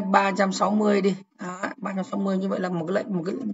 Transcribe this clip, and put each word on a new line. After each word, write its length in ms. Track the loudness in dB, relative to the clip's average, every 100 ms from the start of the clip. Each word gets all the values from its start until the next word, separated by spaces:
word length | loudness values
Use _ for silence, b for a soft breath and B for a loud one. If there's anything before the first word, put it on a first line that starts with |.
| 4
ba 220 | 4 4 2
trăm 160 | 0
sáu 180 | 2 2
mươi 300 | 4 4 4
đi. 140 | 2 0 -6 -12
Đó, 200 | -10 -8 -8 -8
ba 160 | -8 -6
trăm 80 |
sáu 160 | -4 -2
mươi, 180 | 0 0
như 100 | 0
vậy 120 | -2
là 80 | -2
một 180 | -4 -2
cái 60 |
lệnh, 220 | -2 -2 -4
một 60 | -2
cái, 80 | -4 -6